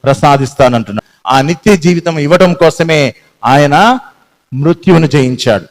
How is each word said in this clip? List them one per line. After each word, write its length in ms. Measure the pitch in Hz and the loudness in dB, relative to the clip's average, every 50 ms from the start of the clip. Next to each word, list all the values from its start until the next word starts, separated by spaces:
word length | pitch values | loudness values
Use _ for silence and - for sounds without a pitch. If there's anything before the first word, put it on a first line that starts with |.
| - | 0
ప్రసాదిస్తానంటున్నాడు. 1300 | 135 139 - - 147 143 139 139 127 - - 139 123 123 117 110 - 101 107 _ _ _ _ _ - 127 | -2 -2 0 2 0 0 0 -2 -6 -2 0 0 0 2 -2 -4 -6 -12 -16 _ _ _ _ _ -2 -2
ఆ 60 | 135 | 0
నిత్య 360 | 135 151 175 170 _ 214 208 | 0 -2 -4 -4 _ 0 0
జీవితం 420 | 180 147 175 180 170 165 170 165 156 | 2 2 0 0 0 -2 -6 -6 -4
ఇవ్వడం 360 | 143 143 170 180 190 180 175 | -2 0 2 2 2 0 2
కోసమే 600 | - 175 160 - - 165 165 160 151 143 120 - _ _ _ _ _ - | 2 0 0 2 0 -4 -2 0 0 -2 -2 -4 _ _ _ _ _ -2
ఆయన 540 | 117 131 143 147 143 143 160 196 226 254 254 - - _ _ _ _ _ _ _ _ - | 0 2 2 2 2 2 2 2 2 0 -2 -6 -16 _ _ _ _ _ _ _ _ -8
మృత్యువును 520 | 131 143 147 - - - 190 180 165 165 | -4 -2 -2 -2 -2 0 2 2 2 2
జయించాడు 580 | 143 - 156 131 127 127 123 - 127 110 98 82 - | 0 0 0 0 0 -2 -4 -2 -2 -2 -2 -4 -8